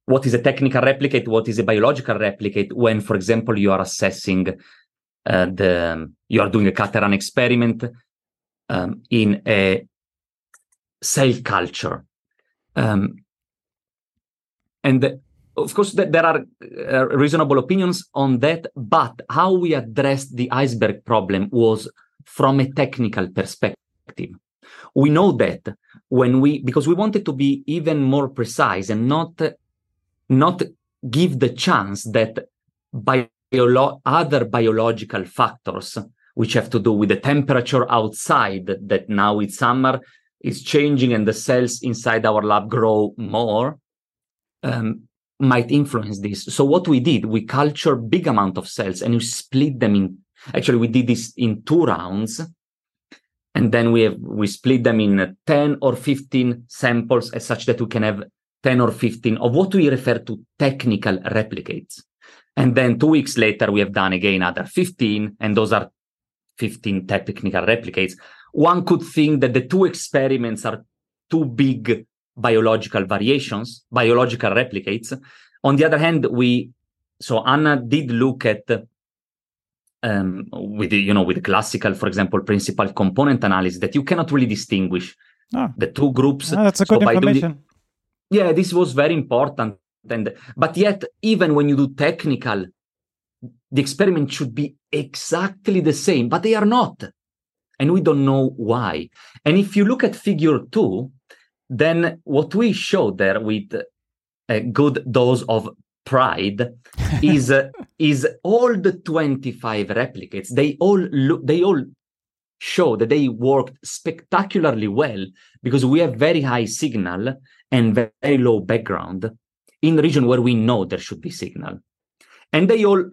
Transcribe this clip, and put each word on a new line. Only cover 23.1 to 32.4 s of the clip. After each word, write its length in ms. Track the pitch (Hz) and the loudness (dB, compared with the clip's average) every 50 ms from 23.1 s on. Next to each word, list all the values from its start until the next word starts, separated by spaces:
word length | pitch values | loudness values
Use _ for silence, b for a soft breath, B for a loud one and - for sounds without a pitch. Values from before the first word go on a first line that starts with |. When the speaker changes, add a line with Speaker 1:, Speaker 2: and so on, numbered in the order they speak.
| - 104 92 90 | -2 -4 -4 -4
Speaker 1:
perspective. 1000 | - - 95 - - - - 98 - - _ _ _ _ _ - - - 90 90 92 - _ _ _ _ B B B B B B B | -4 -6 -6 -6 -6 -4 -4 -4 -4 -6 _ _ _ _ _ -20 -16 -14 -14 -14 -14 -20 _ _ _ _ B B B B B B B
We 140 | 135 139 147 | 2 4 4
know 220 | 151 165 196 196 143 | 6 4 4 4 4
that 420 | 110 104 92 - - - - 101 - b b b b b b | 2 2 0 -2 -4 -8 -12 -12 -12 b b b b b b
when 320 | 131 123 127 123 127 131 | 2 2 4 4 4 4
we, 180 | 135 147 151 - 123 | 4 4 2 0 -2
because 240 | 127 127 156 127 151 | -2 0 0 2 2
we 80 | 175 | 2
wanted 300 | 180 214 220 202 208 - | 2 2 0 0 -2 -2
to 80 | 175 139 | -4 -2
be 300 | 131 139 139 139 139 - - | 0 0 0 0 0 -2 -4
even 340 | 151 170 151 160 156 147 | -4 -4 -2 -2 0 0
more 260 | 135 131 135 143 139 131 | 2 2 2 2 0 -2
precise 600 | 139 - 113 - - - 147 117 95 95 95 101 | -4 -6 -6 -4 -2 0 0 0 0 -2 -4 -4
and 180 | 107 107 117 131 | -2 -2 0 0
not, 320 | 147 160 165 165 - - 160 - - - _ _ _ _ _ _ _ _ _ _ _ _ _ - | 0 0 -2 -4 -6 -4 -4 -4 -4 -8 _ _ _ _ _ _ _ _ _ _ _ _ _ 0
not 340 | 131 131 151 175 180 180 - - - _ _ _ _ _ - 123 | 2 4 4 4 2 0 -4 -8 -10 _ _ _ _ _ -10 -4
give 300 | 110 147 180 180 139 123 | 0 2 2 2 2 0
the 100 | 135 120 | 0 -2
chance 540 | - - - - 160 123 98 98 101 101 - | -2 -2 -2 0 0 0 0 -2 -6 -10 -6
that 340 | 117 104 117 110 110 113 - | -2 0 0 0 0 -2 -8